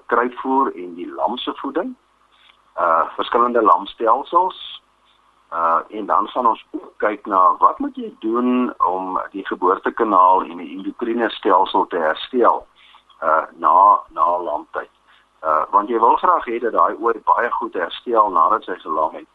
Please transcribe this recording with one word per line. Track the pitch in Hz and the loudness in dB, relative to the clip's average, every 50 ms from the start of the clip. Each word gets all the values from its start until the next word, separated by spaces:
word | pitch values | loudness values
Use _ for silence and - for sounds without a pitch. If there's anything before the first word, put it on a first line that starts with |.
| - | -4
kruipvoer | - - 113 123 123 123 - - 131 135 151 - 202 - | -2 -2 0 0 -2 -4 -6 -4 -2 0 0 0 -2 -4
en | 90 90 90 85 | -8 -12 -12 -12
die | 87 87 - - | -12 -12 -12 -6
lam | 135 147 156 - | -4 -4 -4 -4
se | - - 151 143 | -6 -8 -10 -10
voeding. | - - 139 127 160 196 254 254 _ _ _ _ _ _ _ _ _ _ _ _ _ _ _ - | -8 -8 -6 -6 -6 -6 -6 -10 _ _ _ _ _ _ _ _ _ _ _ _ _ _ _ -6
Eh, | 87 85 85 82 82 80 - - | -2 0 2 2 2 0 0 -4
verskillende | - 98 - - 117 120 123 120 117 | -8 -4 -2 2 2 2 2 2 4
lamstelsels. | 110 98 85 87 95 - - - 120 110 117 135 143 - 170 170 185 185 - - - - - - _ _ _ _ _ _ _ _ _ _ _ _ _ - | 4 4 4 4 2 -6 -8 -2 2 2 2 2 0 0 2 2 2 0 -2 -8 -16 -18 -18 -20 _ _ _ _ _ _ _ _ _ _ _ _ _ -10
Eh, | - 82 82 82 82 82 - - | -6 -2 0 0 0 0 -2 -6
en | - 110 101 | -10 -8 -2
dan | 87 82 92 104 | 0 0 0 0
gaan | 107 - 139 123 | -2 -2 0 0
ons | 113 107 - - _ | 0 0 0 -4 _
ook | - 311 - - - | -14 -14 -14 -14 -8
kyk | - 120 107 107 104 - | -4 -2 -2 -2 -4 -4
na | 110 98 92 92 90 - | 0 2 4 4 4 4
wat | - - - 156 - | 4 2 2 2 0
moet | 269 285 254 | -8 -8 -8
jy | 262 233 214 - - | -10 -12 -12 -12 -8
doen | - 110 113 120 123 123 123 123 123 110 - - - | -6 -2 -2 0 0 0 0 0 0 -2 -2 -2 -2
om | 87 90 92 92 92 92 - - - | -2 -2 -2 -4 -4 -6 -6 -6 -8
die | - 98 95 | -10 -10 -8
geboortekanaal | - 110 - 123 110 101 95 - 131 127 - 117 110 101 90 92 92 95 95 | -8 -6 -2 2 2 2 0 -2 -4 -2 -2 0 2 4 6 6 6 6 4
en | - 80 85 | 2 -2 -8
die | 87 87 71 80 | -12 -14 -12 -12
endokriene | 95 98 98 - - 120 117 117 120 117 104 | -12 -10 -10 -8 -6 -4 -4 -2 -2 -2 -4
stelsel | - - - 107 92 92 95 - - 101 90 | -4 -2 0 2 2 2 2 2 0 -2 -2
te | - 95 | -2 -2
herstel, | 87 80 78 78 - - - - - 113 95 80 65 - _ _ _ _ _ - _ _ _ _ - | -2 -2 -2 -2 -4 -6 -6 -2 2 2 2 2 0 -4 _ _ _ _ _ -20 _ _ _ _ -6
eh, | 80 82 78 80 76 - - | -2 0 2 2 0 -2 -4
na, | 82 82 78 80 90 98 104 101 - - - | -2 2 4 6 6 6 6 6 4 0 -6
na | - 80 80 85 87 90 | -4 -2 0 0 0 -2
lamtyd. | 87 78 76 76 - _ - 76 64 - _ _ _ _ _ _ _ _ _ _ | -4 -6 -6 -8 -8 _ -12 -12 -12 -12 _ _ _ _ _ _ _ _ _ _
Eh, | - 80 78 78 76 - | -2 0 0 0 0 2
want | - 101 104 113 | 0 0 0 0
jy | 120 113 | 0 2
wil | 113 123 - | 4 4 4
graag | - - 180 175 151 - | 4 2 2 0 0 0
hê | 127 113 120 | -4 -6 -4
dat | 123 110 | -4 -2
daai | - 87 85 90 - | 0 2 0 0 0
ooi | - 110 117 113 107 - | -2 -2 -2 -2 -2 0
baie | - - 101 117 120 | 0 0 0 0 -2
goed | - - 117 110 - | -2 -4 -6 -6 -6
herstel | 98 85 87 - - - 127 113 110 107 101 | -6 -6 -6 -8 -10 -6 -2 2 2 2 2
nadat | 90 82 82 90 92 92 - | 2 2 2 2 2 0 -2
sy | - 92 | -6 -10
gelam | 90 - 90 82 80 78 80 82 | -10 -8 -6 -2 -2 -2 -2 -4
het | 80 80 _ | -8 -18 _